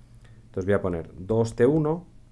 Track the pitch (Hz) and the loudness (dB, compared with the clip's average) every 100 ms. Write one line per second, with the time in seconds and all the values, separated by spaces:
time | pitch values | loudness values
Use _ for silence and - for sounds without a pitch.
0 | - - - - - 95 92 98 95 82 | -20 -20 -20 -20 -12 -8 0 0 0 -4
1 | 78 - 92 113 113 - 123 156 151 170 | -8 -12 -2 0 0 2 4 4 0 -4
2 | - - - | -8 -20 -20